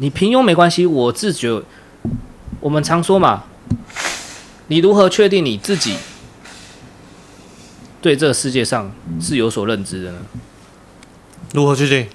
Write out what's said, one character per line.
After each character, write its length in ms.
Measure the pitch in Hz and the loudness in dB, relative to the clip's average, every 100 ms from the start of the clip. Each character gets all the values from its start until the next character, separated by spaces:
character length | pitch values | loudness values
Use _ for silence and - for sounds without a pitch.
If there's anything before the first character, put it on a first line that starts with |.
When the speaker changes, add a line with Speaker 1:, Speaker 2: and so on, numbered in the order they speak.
Speaker 1:
你 80 | 139 | -6
平 220 | - 196 | 0 2
庸 100 | 254 | 4
没 120 | 247 | 4
关 160 | 170 175 | 4 4
系， 160 | 170 175 | 4 2
我 240 | 147 120 | 2 0
自 220 | 117 214 | 0 -4
觉， 300 | 156 120 113 - - - - - - - - - - | -2 -2 -4 -6 -18 -20 -10 -8 -8 -10 -18 -16 -8
我 100 | 147 | -2
们 140 | 151 | -2
常 180 | 151 165 | 0 0
说 160 | 170 190 | 2 4
嘛， 280 | 160 98 - - - - - - - - - - - - - | 4 2 -4 -20 -6 -6 -6 -10 -8 -8 -12 -18 -20 -20 -2
你 120 | 156 | 2
如 140 | 185 | 4
何 140 | 208 190 | 6 4
确 220 | 185 202 | 4 4
定 160 | 196 147 | 4 0
你 120 | 104 | -2
自 200 | - 196 | -2 -2
己 180 | 123 95 - - - - - - - - - - - - - - - - - - - - | -2 -6 -10 -18 -20 -20 -20 -20 -20 -20 -20 -20 -20 -20 -20 -20 -20 -20 -20 -20 -20 -4
对 140 | 170 143 | 0 2
这 140 | 151 | 2
个 40 | |
世 160 | 123 139 | 0 -2
界 140 | 127 | -2
上 260 | 113 127 98 107 - 82 | -2 -2 -4 -12 -10 -8
是 160 | 87 139 | -4 0
有 140 | 113 | 0
所 180 | 113 101 | -2 -2
认 160 | 110 | -4
知 220 | 98 92 90 | -4 -10 -10
的 60 | |
呢？ 60 | 87 98 120 - - - - - - - - - - - | -12 -16 -16 -18 -20 -20 -20 -20 -20 -20 -20 -20 -20 -6
Speaker 2:
如 140 | 143 143 | 0 2
何 100 | 135 | 2
确 120 | 143 | 2
定？ 200 | 135 110 | 0 -2